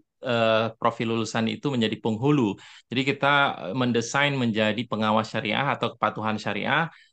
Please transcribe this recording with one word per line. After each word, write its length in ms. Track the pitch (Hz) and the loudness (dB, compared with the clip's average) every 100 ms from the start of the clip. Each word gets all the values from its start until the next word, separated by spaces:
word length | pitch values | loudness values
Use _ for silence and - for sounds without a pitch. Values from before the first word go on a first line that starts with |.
| - _ | -10 _
eh, 480 | 127 117 110 110 113 - | -2 2 4 4 0 0
profil 400 | 117 - 113 113 | -2 0 -2 0
lulusan 320 | 110 117 113 | 0 0 -2
itu 240 | 107 147 | -2 -2
menjadi 240 | 127 110 110 | 0 0 0
penghulu. 560 | 117 107 135 147 107 85 - - _ | -2 0 2 4 2 -2 -10 -20 _
Jadi 100 | 120 | -2
kita, 280 | 135 139 139 143 139 - 85 | -2 0 2 4 2 -2 -6
eh, 60 | 131 | -2
mendesain 600 | 123 117 113 139 143 139 | 0 0 0 0 0 0
menjadi 440 | 117 107 107 107 | 0 2 0 0
pengawas 480 | 123 107 107 110 110 | -4 -2 2 2 0
syariah 400 | 110 107 117 139 | -4 -2 -2 -2
atau 240 | 117 117 - | -2 -4 -2
kepatuhan 400 | 107 110 107 107 | -4 -2 -4 -4
syariah, 560 | 110 101 101 143 165 - _ | -4 -4 0 0 -2 -8 _